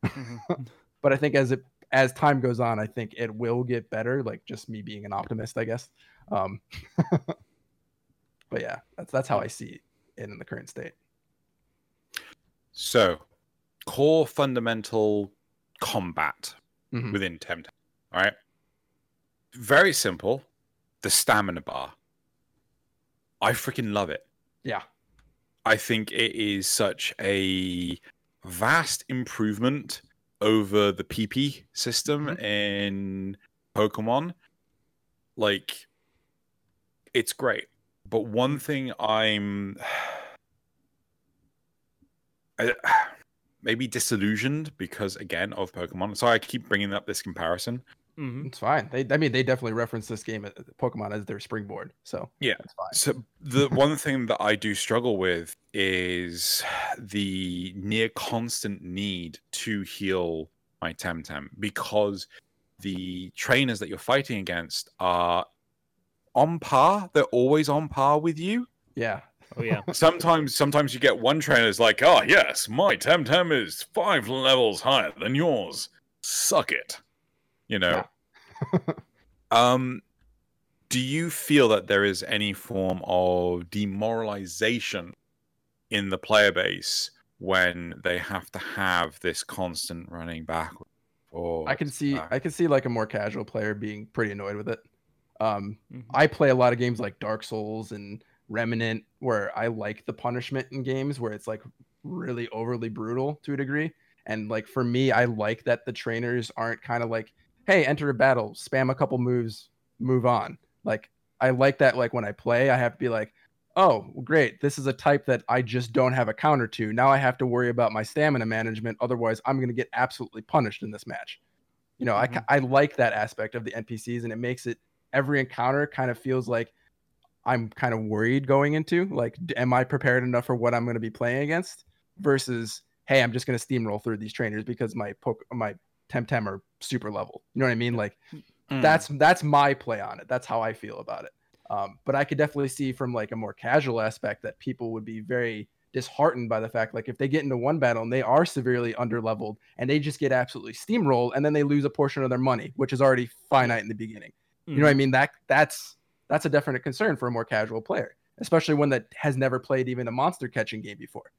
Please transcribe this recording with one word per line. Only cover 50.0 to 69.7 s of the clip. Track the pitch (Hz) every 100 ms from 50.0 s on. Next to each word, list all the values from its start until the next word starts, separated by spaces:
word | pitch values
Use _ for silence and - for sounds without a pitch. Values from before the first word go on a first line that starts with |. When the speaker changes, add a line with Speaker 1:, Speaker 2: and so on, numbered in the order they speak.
| 107
Speaker 2:
this | 110
game, | - 110 101
uh, | - 95 -
Pokemon, | 123 110 104
as | 104 101
their | 104
springboard. | - 113 101 - - _
So | - - - _
Speaker 3:
Yeah. | 135 98
Speaker 2:
that's | -
fine. | - 92
Speaker 3:
So | - - 127 117 _
the | 151 127 139
<laughs> |
one | 127 139 151
thing | 151 135 117
that | 113
I | 104 107
do | 107
struggle | 98 - 113 120 101
with | 92 85 82 - _
is | - 95 92 90 90 90 85 85 - - - - -
the | 113 104 98 95 92 90 92 95
near | 95 110 113
constant | - - 117 120 - 107 98
need | 90 90 101 92 85 82 _
to | - - 104
heal | 92 - 98 92 87 82 78 _ _ _
my | 82
Temtem | 78 92 82 76 73 71 -
because | 101 - - 107 104 98 - - _ _ _ _
the | 101 92 92 90 92 -
trainers | - 127 135 107
that | 95
you're | -
fighting | - 131 139 117
against | 92 87 82 - - _
are | 92 87 87 87 - _ _ _ _ _ _ _ _
on | - 151 170
par. | - 135 151 202 185
They're | 156
always | - 123 127 151 151
on | 143 156
par | - 135 151
with | 160 156
you. | 175 226 247 _ _
Speaker 2:
Yeah. | - 117 95 - _ _ -
Speaker 1:
Oh, |
yeah. | 117